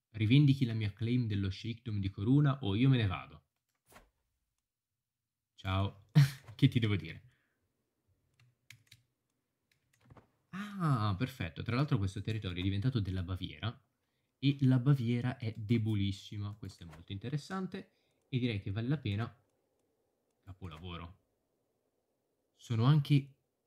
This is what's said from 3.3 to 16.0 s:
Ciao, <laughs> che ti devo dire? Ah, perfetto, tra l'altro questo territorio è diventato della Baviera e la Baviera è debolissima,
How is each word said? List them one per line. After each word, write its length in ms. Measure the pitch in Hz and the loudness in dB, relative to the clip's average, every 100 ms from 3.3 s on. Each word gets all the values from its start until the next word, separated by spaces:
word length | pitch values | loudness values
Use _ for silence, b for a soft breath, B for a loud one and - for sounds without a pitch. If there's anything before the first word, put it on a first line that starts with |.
| - _ _ _ _ _ - _ _ _ _ _ _ _ _ _ _ _ _ _ _ _ _ 95 | -20 _ _ _ _ _ -20 _ _ _ _ _ _ _ _ _ _ _ _ _ _ _ _ -4
Ciao, 440 | 95 101 - _ | -2 -2 -6 _
<laughs> 400 | 151 139 - - | 6 6 2 -12
che 140 | - 139 | 2 4
ti 100 | 120 | 4
devo 160 | 110 98 | 0 0
dire? 260 | 80 - - b b b _ _ _ _ _ _ _ _ _ _ _ - _ - _ _ _ _ _ _ _ _ _ _ _ - _ _ _ | -4 -16 -20 b b b _ _ _ _ _ _ _ _ _ _ _ -20 _ -20 _ _ _ _ _ _ _ _ _ _ _ -20 _ _ _
Ah, 640 | 185 208 196 165 123 104 92 | -14 -10 -2 2 2 2 0
perfetto, 440 | 131 - 82 - | -4 -4 -8 -6
tra 120 | - | -4
l'altro 240 | 120 147 117 | 0 2 2
questo 220 | 95 101 | 0 -4
territorio 400 | 107 110 98 87 | -6 -4 -4 -2
è 20 | |
diventato 380 | 95 101 131 123 | 0 2 0 0
della 220 | 95 92 | -2 -4
Baviera 540 | 87 90 95 76 113 - _ _ _ _ _ - | -4 -6 -8 -8 -8 -8 _ _ _ _ _ -2
e 200 | 139 139 | 0 2
la 180 | 131 127 | 2 4
Baviera 600 | 131 139 113 120 123 - | 4 2 2 -2 -2 -4
è 140 | 113 - | -6 -6
debolissima, 960 | 104 120 110 104 | 0 0 2 0